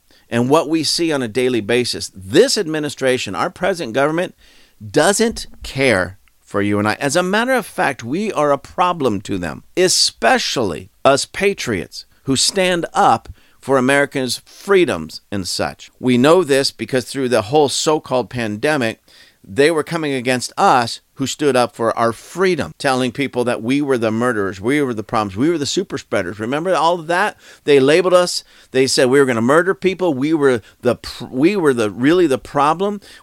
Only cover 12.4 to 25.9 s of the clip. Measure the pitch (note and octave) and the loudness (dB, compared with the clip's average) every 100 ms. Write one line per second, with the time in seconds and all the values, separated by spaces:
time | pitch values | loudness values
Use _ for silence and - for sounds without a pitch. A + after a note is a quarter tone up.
12.4 | - G3 F#3 F3 D#3 - E3+ A2+ - - | 0 0 0 0 -2 2 4 2 -2 -20
13.4 | _ _ - C3+ B2+ C#3+ C#3+ C#3 B2+ - | _ _ 0 2 4 2 0 -2 -6 -8
14.4 | - - G3+ G3 D3 F2+ D#2 - _ G2+ | -12 -8 2 2 4 0 -6 -14 _ -8
15.4 | F2+ - D#2+ - - - B2+ A#2+ C#3 F#3 | -6 -4 -6 -8 -20 -6 0 4 6 4
16.4 | D3 C3+ C3+ - A2 B2+ - C3+ B2+ A#2 | 4 0 0 -6 -4 -4 -4 -4 0 0
17.4 | G2 D3+ C3+ - E3 D#3 - B2+ G2 B2 | 2 2 2 0 -2 -2 -2 -4 -4 -6
18.4 | A2+ G#2 C#3+ C#3 A2+ G#2+ _ _ _ _ | -6 -2 -2 0 -2 -6 _ _ _ _
19.4 | - G2 D3+ D#3+ C3+ E3 D3+ C3+ A#2+ B2+ | -6 2 2 2 -2 -4 -4 -4 -2 -2
20.4 | - - F#3+ C3 A#2 - _ - C3 - | -4 0 2 4 0 -6 _ -8 -8 -2
21.4 | D3 B2+ A#2+ - A2+ - A#2 A2+ - E3+ | 2 2 0 0 -2 0 -2 -2 -10 -2
22.4 | F#3+ D#3+ E2 - C#3+ B2+ B2+ - C3 B2 | -2 -2 -4 -4 -2 0 -2 -4 -4 -2
23.4 | A#2+ A#2 A2 C#3 C#3+ B2+ A2+ A2 B2 A2 | -2 -2 -2 -2 0 0 0 0 0 -2
24.4 | F#2+ F#2 A2 D3 C3+ A2 G#2 A#2 G#2 F#2 | -4 -4 -2 0 -2 -4 -4 -4 -2 -2
25.4 | D3+ E3+ C#3 F3+ G3 | -2 -2 -2 -4 -4